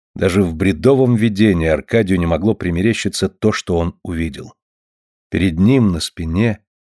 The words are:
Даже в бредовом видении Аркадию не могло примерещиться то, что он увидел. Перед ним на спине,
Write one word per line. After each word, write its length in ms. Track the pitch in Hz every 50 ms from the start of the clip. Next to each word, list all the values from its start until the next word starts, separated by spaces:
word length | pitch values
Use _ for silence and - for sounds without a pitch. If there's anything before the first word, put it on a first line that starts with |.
| _ _ -
Даже 280 | - 95 95 87 98 98
в 120 | 87 80
бредовом 640 | 78 90 95 95 78 - 127 139 131 131 123 123
видении 500 | 107 110 117 104 95 107 107 95 85 80
Аркадию 520 | 80 78 71 - - - 117 107 90 95 87
не 80 | 87
могло 280 | 82 85 78 90 110 107
примерещиться 760 | - - 90 85 85 95 117 107 - - 101 - - - 92
то, 240 | - _ - 107 107
что 240 | - - - 90
он 220 | 85 85 85 - _ -
увидел. 520 | - 90 82 82 80 69 - - - - _ _ _ _ _ _ _ _ _ _ _ _ _ _ _
Перед 280 | - 78 90 98 80 80
ним 340 | 95 110 135 135 117 101 87
на 80 | 80
спине, 600 | - - - - 87 80 80 92 113 117 104 - _ _ _ _ _ _ _